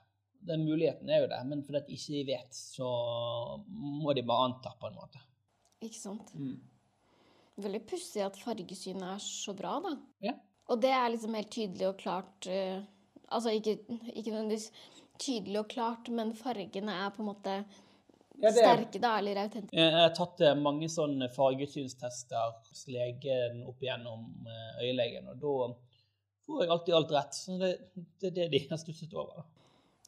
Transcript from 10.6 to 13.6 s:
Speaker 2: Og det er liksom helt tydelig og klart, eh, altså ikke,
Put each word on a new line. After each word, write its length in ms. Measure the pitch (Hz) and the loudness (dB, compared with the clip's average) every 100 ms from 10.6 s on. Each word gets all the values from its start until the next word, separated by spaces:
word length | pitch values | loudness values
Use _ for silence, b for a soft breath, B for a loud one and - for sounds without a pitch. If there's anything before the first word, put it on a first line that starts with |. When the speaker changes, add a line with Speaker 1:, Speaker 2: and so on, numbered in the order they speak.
| - | -2
Speaker 2:
Og 120 | 240 | 2
det 120 | 262 | 4
er 140 | 262 240 | 4 2
liksom 240 | 233 214 | 0 -2
helt 160 | 220 214 | -4 -6
tydelig 380 | - 208 190 190 | -4 -4 0 -2
og 80 | 196 | 0
klart, 480 | 202 175 190 _ 185 | -2 -4 -4 _ -6
eh, 340 | 185 190 190 202 _ _ - - | -2 -2 -4 -8 _ _ -20 -4
altså 220 | 226 226 | -2 2
ikke, 280 | 214 | 0